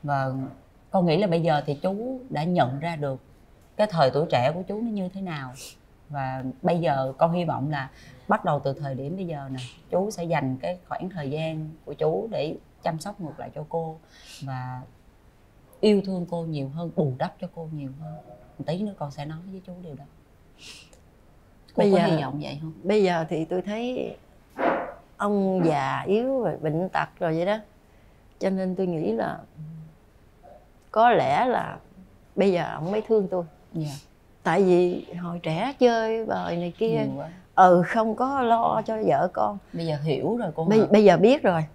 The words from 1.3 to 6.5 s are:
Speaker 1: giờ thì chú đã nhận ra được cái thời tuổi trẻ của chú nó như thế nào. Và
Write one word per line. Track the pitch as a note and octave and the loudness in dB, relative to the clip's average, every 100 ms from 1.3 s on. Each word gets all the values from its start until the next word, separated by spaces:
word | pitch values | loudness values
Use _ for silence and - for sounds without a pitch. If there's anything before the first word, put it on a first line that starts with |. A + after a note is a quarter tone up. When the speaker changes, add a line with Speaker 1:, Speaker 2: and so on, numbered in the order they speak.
| E3+ | 2
Speaker 1:
giờ | E3 D3 C#3+ | 2 0 0
thì | C#3+ | -2
chú | F#3 G3+ A#3+ C4 - | -2 -4 -6 -8 -8
đã | D3 | -4
nhận | D#3+ F3+ B2 C3+ | 0 2 2 0
ra | E3 E3 | -6 -4
được | C#3+ C3 - - - - _ - | -4 -6 -12 -20 -20 -20 _ -2
cái | G#3+ | 0
thời | E3+ C3+ | 4 4
tuổi | C3+ C3+ | 4 2
trẻ | C3 B2+ | 2 2
của | E3 F#3 | 0 -6
chú | G#3 | -6
nó | A#3 | -4
như | G#3 F3+ | -4 -6
thế | F#3+ | -6
nào. | F#3+ D3+ C3 B2+ - - _ _ - | -8 -8 -10 -14 -18 -20 _ _ -10
Và | C#3+ C3 C3 C3 | -6 -4 -6 -8